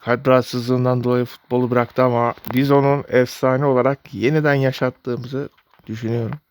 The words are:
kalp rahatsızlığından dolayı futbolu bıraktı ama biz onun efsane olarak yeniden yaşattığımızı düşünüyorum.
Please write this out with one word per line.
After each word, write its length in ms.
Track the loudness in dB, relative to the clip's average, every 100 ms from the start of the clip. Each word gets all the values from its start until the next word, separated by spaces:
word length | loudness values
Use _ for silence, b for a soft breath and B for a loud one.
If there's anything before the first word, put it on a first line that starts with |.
kalp 280 | -2 -2 4
rahatsızlığından 760 | 2 2 -6 -2 0 0 0
dolayı 200 | 0 0
futbolu 460 | -2 -8 _ -2 0
bıraktı 320 | 0 0 0
ama 320 | 2 2 -2 -4 -4
biz 160 | -2 2
onun 340 | 4 4 0 0
efsane 560 | 2 2 0 0 0
olarak 500 | 2 2 2 -2 -8
yeniden 400 | -2 0 2 2
yaşattığımızı 920 | 2 0 0 -4 -4 -8 -8 -8 -8 -10 _ _ _ -14
düşünüyorum. 520 | -10 -6 -4 -4 -8 _